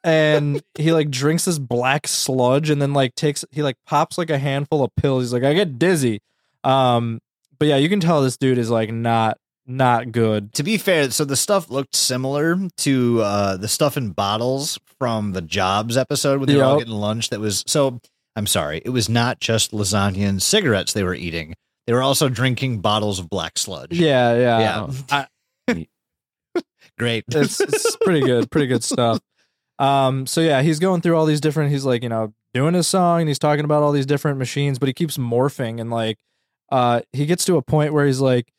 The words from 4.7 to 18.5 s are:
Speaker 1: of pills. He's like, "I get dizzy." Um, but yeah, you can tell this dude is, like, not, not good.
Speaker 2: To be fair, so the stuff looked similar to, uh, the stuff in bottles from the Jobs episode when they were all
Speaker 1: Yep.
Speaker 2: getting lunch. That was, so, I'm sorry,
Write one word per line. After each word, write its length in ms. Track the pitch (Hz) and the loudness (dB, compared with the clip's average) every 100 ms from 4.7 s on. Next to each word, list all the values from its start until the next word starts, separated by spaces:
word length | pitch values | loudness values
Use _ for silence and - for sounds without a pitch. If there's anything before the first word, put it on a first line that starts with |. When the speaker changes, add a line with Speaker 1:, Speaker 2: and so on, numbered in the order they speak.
| 156 | 0
Speaker 1:
of 100 | 123 - | 0 0
pills. 280 | 143 131 | 0 0
He's 100 | 123 | 0
like, 100 | 123 135 | 0 2
"I 80 | 160 | 2
get 240 | 190 123 | 0 0
dizzy." 400 | 170 170 127 104 _ _ _ _ | 2 2 0 -2 _ _ _ _
Um, 580 | 135 135 127 120 117 113 _ _ _ _ | 0 2 2 2 0 -6 _ _ _ _
but 120 | 151 | 2
yeah, 80 | 139 | 2
you 100 | 151 | 2
can 100 | 202 | 2
tell 200 | 165 156 | 2 2
this 140 | 131 - | 0 0
dude 200 | 131 123 | 0 0
is, 100 | 113 | 0
like, 220 | 117 110 | -2 -2
not, 460 | 113 117 113 110 113 _ _ 131 | -4 0 0 0 -4 _ _ -12
not 460 | 127 127 117 123 | 0 2 2 0
good. 420 | 117 113 107 104 - | 0 0 0 -4 -6
Speaker 2:
To 60 | |
be 140 | 151 214 | -2 -2
fair, 320 | - 170 139 | 2 2 2
so 140 | - 143 | 0 -2
the 120 | 131 | -2
stuff 320 | - 196 160 | 0 0 0
looked 240 | 131 139 - | -6 -4 -2
similar 640 | - 127 131 143 165 180 190 - | -2 -2 -2 -2 0 0 -4 -4
to, 420 | 143 131 120 117 | 0 2 2 2
uh, 360 | 101 101 98 95 | 0 0 0 -2
the 120 | 104 | -4
stuff 260 | - 151 143 | 0 0 0
in 120 | 113 | -6
bottles 680 | 90 101 110 123 135 147 - _ _ | -4 -2 0 -2 -2 -4 -10 _ _
from 320 | 123 113 104 | -4 -2 -2
the 100 | 92 | -4
Jobs 540 | 80 101 92 101 113 123 | -4 0 0 0 0 -2
episode 420 | 127 143 143 139 | -2 -2 0 0
when 60 | 135 | 2
they 100 | 143 | 4
were 60 | 131 | 4
all 120 | 143 | 2
Speaker 1:
Yep. 100 | 117 | 0
Speaker 2:
getting 120 | 107 | -4
lunch. 300 | 104 110 - | -2 -2 -4
That 100 | 107 | -4
was, 240 | 107 95 - | -4 -4 -2
so, 360 | 156 135 123 _ _ _ - | 0 0 -2 _ _ _ -6
I'm 120 | |
sorry, 340 | 104 | -2